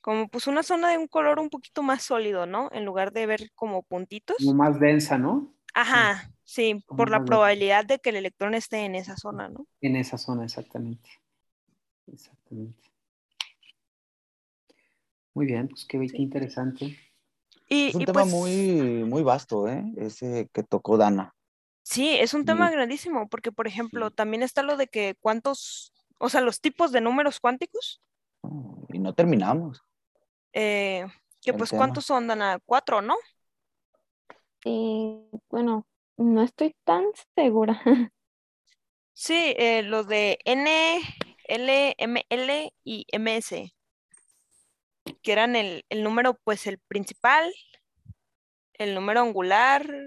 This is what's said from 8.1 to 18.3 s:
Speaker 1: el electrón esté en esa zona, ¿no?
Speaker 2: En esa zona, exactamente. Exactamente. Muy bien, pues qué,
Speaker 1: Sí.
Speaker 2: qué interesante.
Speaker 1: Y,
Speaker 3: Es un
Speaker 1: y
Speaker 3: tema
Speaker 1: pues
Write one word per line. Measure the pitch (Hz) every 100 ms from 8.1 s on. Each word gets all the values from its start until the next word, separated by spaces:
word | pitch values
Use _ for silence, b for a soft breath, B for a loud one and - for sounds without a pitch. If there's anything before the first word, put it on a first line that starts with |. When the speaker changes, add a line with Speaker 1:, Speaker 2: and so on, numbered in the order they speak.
Speaker 1:
el | 208
electrón | 190 _ 202
esté | 226 - 220 202
en | 185
esa | 190 196
zona, | 208 202 -
¿no? | - 294 _
Speaker 2:
En | 139 131
esa | 127 123
zona, | - 120 117
exactamente. | - - 120 117 117 _ - _ _ _ _ _ _ _ _ -
Exactamente. | - _ _ _ 110 110 117 _ _ _ _ _ _ - _ _ _ _ _ _ _ _ _ _ _ _ _ _ _ _ _ _
Muy | 147 139
bien, | 117 135
pues | - -
qué, | 135
Speaker 1:
Sí. | 131
Speaker 2:
qué | 135
interesante. | 135 139 131 - 127 127 139 143 _ _ _ _ _ _ _
Speaker 1:
Y, | 285 285
Speaker 3:
Es | 185
un |
Speaker 1:
y | 180
Speaker 3:
tema | 190
Speaker 1:
pues | 190